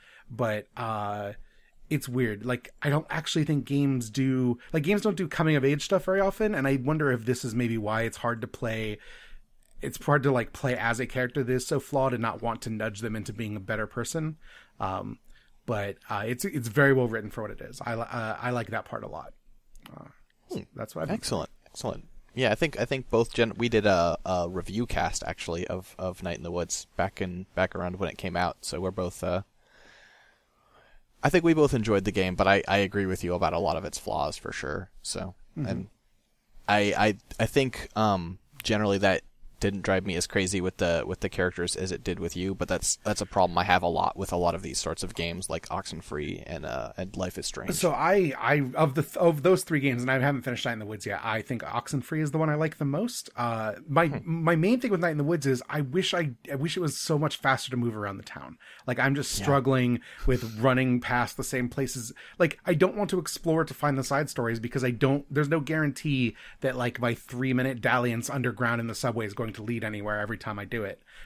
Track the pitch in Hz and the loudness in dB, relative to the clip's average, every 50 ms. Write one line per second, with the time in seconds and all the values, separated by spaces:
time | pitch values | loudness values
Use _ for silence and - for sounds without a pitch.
0 | - - - - - - 123 110 123 113 107 107 101 _ - - 120 113 110 107 | -14 -20 -20 -20 -20 -12 -4 -2 0 0 0 -2 -4 _ -10 -6 -4 -4 -2 -2
1 | 104 101 104 104 104 101 104 - - - _ - - _ _ - - - 156 143 | -4 -4 -4 -4 -6 -8 -8 -10 -16 -20 _ -20 -20 _ _ -18 -8 -4 -4 -4
2 | - 131 120 127 127 113 107 101 107 123 123 120 - - - - - 147 143 156 | -2 -2 0 0 0 0 0 -2 -4 -4 -4 -4 -6 -12 -12 -4 -2 0 0 0
3 | 156 - - 156 156 - - 165 151 147 156 143 120 - 143 143 143 139 135 127 | 0 -2 -6 -6 -4 -2 0 0 2 2 2 0 0 0 2 2 2 4 2 0
4 | 120 110 107 135 135 135 131 127 127 123 120 120 - - - 160 143 160 208 202 | -2 -4 -2 0 2 2 2 2 2 2 2 0 -4 -4 -2 0 2 2 2 2
5 | - 214 196 156 185 143 - - 165 156 156 143 127 139 147 147 - - 196 180 | 2 0 0 0 -2 -4 0 2 4 4 6 6 6 4 2 2 0 2 0 2
6 | - - 190 196 196 196 190 - 220 214 208 147 135 139 139 135 120 139 156 156 | 2 2 2 4 4 2 2 0 0 0 2 2 2 2 2 2 2 2 2 4
7 | 156 139 127 117 113 117 127 123 - 127 107 120 123 113 113 110 104 104 110 110 | 4 4 2 2 2 0 0 0 0 -2 0 0 0 0 0 0 0 0 0 0
8 | 113 113 - - - 120 117 113 117 - - - - 113 113 110 110 107 104 - | 0 -2 -4 -2 -2 -2 -2 -2 -4 -8 -8 -6 -4 -4 -2 -2 -4 -4 -6 -8
9 | - - - - - - - - - _ _ - - _ - - - 139 127 - | -10 -16 -20 -20 -18 -18 -18 -18 -18 _ _ -20 -20 _ -16 -8 -8 -8 -8 -4
10 | - - 147 147 127 143 135 123 113 - - - - 131 127 104 107 117 117 110 | 0 2 4 4 4 4 2 2 0 -2 -6 -4 -2 -2 -2 0 0 0 0 0
11 | 127 - - 127 127 123 - 147 127 117 127 127 123 - 156 139 - - - 139 | -2 -4 -2 -2 -2 -2 0 -2 0 0 0 0 0 0 -2 -2 -2 0 0 2
12 | 131 135 123 113 113 113 90 - 113 117 113 117 - 120 113 107 110 110 104 101 | 2 2 2 0 -2 -2 -2 -2 -4 -4 -4 -4 -6 -6 -4 -4 -4 -4 -6 -6
13 | 113 110 107 110 104 - - - 117 104 104 104 95 98 113 107 107 104 - 120 | -6 -6 -4 -6 -6 -8 -8 -8 -6 -6 -6 -8 -6 -4 -2 -2 -2 -4 -4 -6
14 | 120 - - 165 156 156 156 - - - - - - _ _ - - 95 95 95 | -6 -4 -4 -4 -4 -4 -6 -8 -14 -20 -20 -20 -20 _ _ -6 -4 -4 -4 -4
15 | 98 104 110 - _ - - - _ _ _ _ - - 120 104 101 101 98 - | -6 -8 -10 -12 _ -20 -20 -20 _ _ _ _ -6 -4 -2 -2 -2 -4 -6 -10
16 | - - 107 101 104 117 123 123 - 196 - 143 117 117 104 147 143 139 135 131 | -8 -6 -4 -4 -2 -2 -4 -4 -4 -4 -4 -4 -4 -2 2 6 6 8 8 6
17 | 123 117 110 113 104 107 - - 110 104 - - - - - - - 117 117 113 | 4 2 0 -4 -6 -6 -8 -8 -8 -8 -8 -10 -12 -14 -12 -10 -8 -6 -4 -4
18 | 117 - - 120 110 110 107 - - 123 123 123 113 92 107 110 - - - 110 | -4 -6 -6 -6 -4 -4 -6 -4 -4 -2 -2 -2 -4 -4 -6 -6 -6 -6 -8 -8
19 | 107 - - 80 64 - - - _ - - - _ _ - - - - - - | -8 -8 -10 -12 -12 -14 -18 -20 _ -20 -20 -20 _ _ -20 -20 -20 -18 -18 -18
20 | - - - _ - _ _ _ _ - 359 - - _ - - 113 - - - | -18 -20 -20 _ -20 _ _ _ _ -10 -10 -10 -10 _ -12 -12 -12 -10 -6 -6
21 | 80 139 190 233 - - - 90 76 - - - _ - - - - 117 - - | -4 -4 -4 -4 -4 -4 -4 -4 -4 -6 -10 -20 _ -20 -16 -8 -6 -6 -6 -6
22 | - - - - - _ - 123 127 113 104 - 175 156 - 101 110 - 143 135 | -10 -16 -18 -20 -20 _ -4 0 2 2 4 4 2 0 0 -2 -2 -2 -2 -4
23 | 127 - - 113 117 - - - 117 113 - - 117 120 117 110 101 104 95 87 | -2 2 2 2 2 2 2 2 2 2 2 0 0 2 4 4 4 6 6 6
24 | 85 85 80 - - 95 92 90 87 85 92 87 82 - 92 110 123 - - - | 4 4 2 0 -2 -2 0 0 0 -2 -4 -6 -6 -4 -4 -4 -2 -2 0 0
25 | - 80 - - - - - - - - 82 85 - - - 92 92 - - - | 0 0 -2 -4 -6 -6 -8 -6 -6 -6 -4 -4 -4 -4 -6 -8 -8 -10 -12 -6
26 | 95 92 87 - - 87 85 - 78 85 87 87 85 85 - - - _ _ - | -6 -6 -6 -6 -6 -6 -6 -6 -6 -6 -4 -4 -4 -4 -4 -8 -8 _ _ -2
27 | 90 98 - - 98 90 90 90 95 - - - 95 92 - 90 90 90 90 92 | -2 -2 -2 -4 -6 -6 -6 -8 -10 -8 -2 -2 -2 0 0 -4 -6 -6 -4 -4
28 | 95 80 - - - 90 85 87 90 85 - _ - - - 82 92 92 92 92 | -4 -4 -4 -6 -8 -4 -2 0 0 -2 -2 _ -10 -8 -6 -4 -4 -4 -2 -2
29 | 92 87 - - - 90 90 95 98 _ _ _ _ _ _ - - - - - | -4 -4 -4 -4 -4 -2 -2 -2 -4 _ _ _ _ _ _ -20 -20 -20 -20 -20
30 | - - - _ _ _ _ _ _ _ _ _ _ _ _ - _ _ - - | -20 -20 -20 _ _ _ _ _ _ _ _ _ _ _ _ -20 _ _ -20 -20
31 | _ _ _ - - 139 151 180 170 170 160 156 151 135 135 120 107 113 107 98 | _ _ _ 0 0 4 4 6 6 6 6 8 6 6 6 2 2 4 4 4
32 | 95 107 95 101 92 92 92 95 101 95 98 101 - - 95 101 101 95 - 101 | 4 2 2 2 2 2 2 2 6 6 6 6 4 4 4 4 2 2 2 0
33 | 98 92 92 - - 87 87 87 87 78 82 85 - 78 78 82 95 73 - - | 0 0 -2 -2 -2 -2 0 2 2 2 2 2 0 0 0 -2 -4 -6 -8 -8
34 | - - - 76 71 76 76 - - - - - - 67 76 95 98 - - - | -6 -4 -2 -2 -2 -2 -4 -6 -10 -10 -8 -8 -6 -6 -6 -6 -8 -10 -14 -14
35 | - - - - 98 90 92 - - - - 160 143 98 104 - - - _ _ | -10 -8 -6 -6 -6 -8 -10 -14 -20 -14 -8 -6 -4 -4 -4 -4 -6 -10 _ _
36 | _ _ _ _ _ _ _ _ _ _ - - - - 104 104 101 104 92 - | _ _ _ _ _ _ _ _ _ _ -20 -10 0 2 4 4 4 4 4 4
37 | 101 110 101 - _ - - - 113 110 - 139 135 127 - - - - - 104 | 4 2 2 0 _ -10 -4 -2 0 2 4 2 2 2 0 -6 -10 -6 -2 2
38 | 110 107 101 92 85 85 92 - _ _ - - - - 110 104 107 104 98 95 | 2 4 2 2 0 -4 -10 -12 _ _ -16 -8 -2 0 2 2 4 4 4 6
39 | 101 98 92 - - - _ - - - - - - 101 98 98 90 - 95 95 | 6 6 4 4 0 -4 _ -20 -20 -18 -8 -2 0 0 0 0 0 2 2 2
40 | 95 107 87 82 - - - 104 95 90 98 95 87 92 - - 95 87 85 80 | 2 0 -2 -2 -2 0 0 0 2 2 0 0 0 0 0 0 2 2 2 2
41 | 60 - 90 - - 98 - - 92 90 - - 87 87 - - 90 92 90 - | 0 -2 -6 -4 -4 -4 0 2 0 0 0 -2 -4 -2 -2 -4 -4 -4 -6 -6
42 | - - 90 92 92 - - 87 90 98 95 - - - 92 85 - - - - | -4 -4 -4 -2 -4 -6 -4 -2 -2 -2 -2 -2 -2 -2 -2 -2 0 -2 -4 -2
43 | - - 107 - 104 - - 101 92 90 85 87 90 101 90 90 90 85 82 - | -2 -4 -2 -2 -4 -2 0 2 2 2 2 2 4 4 4 4 4 2 2 2
44 | - - - - 90 - - 87 87 85 82 80 - - 64 - - 82 82 - | 0 0 0 -2 -6 -2 0 2 2 2 2 0 -4 -6 -6 -4 -4 -4 -4 -6
45 | - 82 - - 85 85 85 87 92 - 82 85 - - - 82 - - - 80 | -6 -8 -6 -4 -4 -4 -4 -6 -8 -6 -6 -8 -6 -6 -6 -6 -6 -8 -10 -12
46 | - - - 73 76 73 - - - - - 76 76 - 62 65 62 - - - | -12 -8 -8 -6 -6 -6 -8 -8 -10 -10 -10 -8 -8 -6 -6 -6 -6 -8 -8 -8
47 | 92 95 - - - - - - - - - - - 185 - - - 170 143 120 | -8 -8 -4 -4 -4 -4 -6 -6 -8 -8 -8 -8 -6 -6 -4 0 2 2 2 2
48 | 147 170 190 208 185 151 131 - - 120 143 151 139 127 135 156 160 147 131 156 | 2 4 4 4 4 2 0 0 2 2 4 4 2 0 2 2 2 2 4 0
49 | 147 - - - 180 170 165 147 135 175 185 180 - - 170 147 135 139 123 120 | -2 -2 0 4 4 4 4 4 6 6 6 4 4 2 0 2 2 2 0 0
50 | 123 127 131 131 123 143 143 131 120 135 120 117 - 127 120 110 107 101 107 98 | 2 2 2 4 4 2 2 0 -2 -4 -4 -2 -2 -4 -4 -4 -6 -8 -8 -8
51 | - 110 101 87 - 113 107 113 101 - 127 113 - - - 120 - - - 135 | -6 -4 -4 -4 -2 -2 -2 -4 -2 -4 -6 -6 -4 -4 -4 -4 -4 -2 -4 -4
52 | 120 - 160 156 156 147 135 160 160 156 147 151 156 160 151 - 151 139 139 156 | -4 -2 -2 -2 0 0 0 0 2 2 2 2 0 -2 -2 -2 -2 0 0 0
53 | 220 240 240 - - - - - 120 120 117 113 110 110 104 104 135 - 139 156 | -2 -2 -4 -6 -12 -12 -6 -4 -2 -2 -2 -2 -2 -4 -4 -6 -4 0 2 4
54 | 175 160 - - - 170 165 165 160 165 170 160 160 196 247 247 247 247 202 175 | 4 4 2 -2 -4 -4 -2 0 2 4 4 4 6 4 4 2 2 0 0 2
55 | 175 170 156 147 143 147 175 165 135 139 131 123 - - - 151 147 127 131 185 | 2 0 0 2 2 2 2 2 2 2 2 0 0 -4 -4 -2 -2 0 0 0
56 | 185 - - 175 170 147 120 - - - 139 135 143 170 151 190 175 151 131 - | 0 2 0 0 0 -2 -4 -8 -8 -6 -4 -2 -2 -2 -2 0 0 0 -2 -2
57 | - - 165 147 156 147 - - - 135 131 123 - - 123 123 120 117 113 107 | -2 0 2 2 2 0 -2 0 2 2 2 2 2 -2 -2 0 0 0 0 -2
58 | 104 101 101 98 101 - - - 71 - - - - - - - - - 123 127 | -4 -6 -6 -8 -10 -14 -14 -14 -14 -14 -16 -18 -20 -20 -20 -14 -6 -6 0 2
59 | 123 135 139 143 131 - - - - 143 139 139 127 135 131 131 123 120 120 117 | 2 2 4 2 0 -2 -4 -2 2 4 4 4 6 4 4 4 4 4 2 0
60 | - - - - - - 127 123 - 113 113 107 117 131 127 127 131 127 123 123 | -2 -6 -10 -2 2 2 2 2 0 -4 -4 2 4 6 6 6 4 4 2 2
61 | 123 - 123 123 120 110 - - 131 - - 127 123 120 - - 139 123 - 127 | 2 0 0 2 0 0 -2 -6 -6 -4 -2 -2 -2 -2 -2 -2 -4 -4 -4 -6
62 | 113 117 - - - - - - 180 160 - - - - 175 151 180 190 226 214 | -8 -10 -12 -16 -20 -8 0 2 2 2 2 -2 0 2 4 4 4 4 4 0
63 | 208 - - 185 151 - - - - 170 156 160 160 156 147 - - 147 139 135 | -2 0 0 -2 -2 -4 -6 -4 0 2 4 4 2 0 -2 0 0 2 2 2
64 | 131 - 139 139 156 135 - - 120 117 113 113 110 120 - 139 123 127 120 110 | 0 0 0 0 0 0 -2 -2 0 0 0 -2 -4 -2 -2 0 0 0 0 2
65 | 147 131 135 143 143 - 135 143 151 143 160 160 143 127 156 160 156 147 131 - | 4 4 4 2 0 -2 0 0 2 2 2 0 0 0 0 0 0 0 0 -2
66 | - 156 143 131 123 113 - - - - - - - 131 127 127 123 123 - - | -2 0 0 2 2 0 -2 -4 -14 -20 -12 -2 -2 -2 0 0 -2 -2 -2 0
67 | 120 117 117 - - - - 123 131 131 127 123 127 135 131 120 104 123 120 127 | 0 0 0 -2 -6 -10 -6 -2 0 2 2 2 2 2 -2 0 2 2 4 4
68 | 123 123 117 113 120 - 123 139 120 123 107 98 123 117 117 117 117 117 113 - | 4 2 0 -2 -4 -4 -4 -2 -2 -2 0 0 0 0 0 0 -2 -4 -6 -2
69 | - 127 113 113 110 101 101 - 120 110 104 - 104 110 120 113 101 110 107 104 | -2 -2 0 0 -2 -4 -4 -6 -6 -6 -6 -8 -6 -4 -4 -4 -4 -4 -6 -4
70 | 101 104 104 104 104 104 117 104 - 113 107 101 101 95 120 117 104 98 92 - | -4 -2 -2 -2 -2 -4 -6 -6 -6 -6 -6 -6 -6 -6 -4 -4 -4 -4 -6 -10
71 | _ _ - - - | _ _ -18 -18 -18